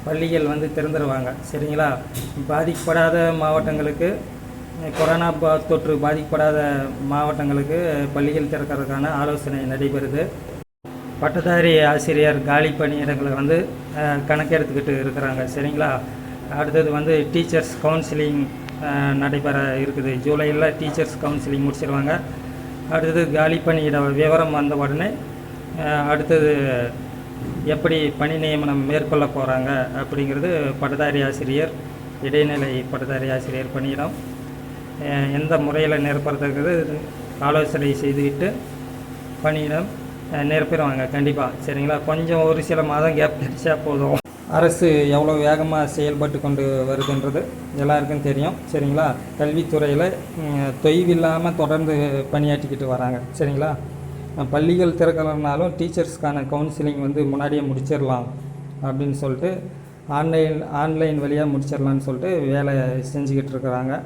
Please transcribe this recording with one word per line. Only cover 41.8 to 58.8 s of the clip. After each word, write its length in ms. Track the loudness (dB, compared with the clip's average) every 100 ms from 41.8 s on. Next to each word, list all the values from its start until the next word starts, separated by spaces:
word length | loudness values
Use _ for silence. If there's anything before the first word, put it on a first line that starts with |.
| 0 0 0
கொஞ்சம் 380 | 0 2 4
ஒரு 200 | 4 2
சில 200 | 2 0
மாதம் 320 | 2 2 2 4
கேப் 240 | 2 0
கிடைச்சா 360 | -6 -2 0 0
போதும். 340 | 0 0 2 0 -2 -16 -2
அரசு 580 | 4 4 6 4 6 6
எவ்வளோ 240 | 4 4 4
வேகமா 480 | 4 4 2 2 0
செயல்பட்டு 560 | 0 0 0 0 0
கொண்டு 440 | 0 2 2 2 0
வருதுன்றது 560 | 0 0 0 0 -2 -4 -8 -10 -2
எல்லாருக்கும் 440 | 2 2 2 -2
தெரியும், 340 | 0 0 0 -2 -4
சரிங்களா? 400 | 0 2 2 2 0 -6 -2
கல்வித்துறையில, 640 | 0 0 0 2 2 2 2 0 -8 -8
ம், 320 | -4 -2 -2 2
தொய்வில்லாம 760 | 4 4 4 4 4 2 0 0
தொடர்ந்து 400 | 0 2 2 2 0 0 -2
பணியாற்றிக்கிட்டு 560 | 0 2 0 -2 -4 -2
வராங்க, 320 | 0 0 -2 -6
சரிங்களா? 380 | -2 -2 0 -2 -2 -8 -10 -12 -12 -10 -6
அஹ், 100 | -2
பள்ளிகள் 460 | 2 4 4 4 4
திறக்கலனாலும் 800 | 2 4 0 0 0 0 0 0
டீச்சர்ஸ்க்கான 680 | -4 0 -2 -2 -4 -2 -4
கவுன்சிலிங் 540 | -2 -2 -2 -2 -2
வந்து 220 | -2 0
முன்னாடியே 380 | 0 0 0 0
முடிச்சிடலாம் 640 | 0 -2 -2 0 0 0 -2 -10 -12 -12 -14 -6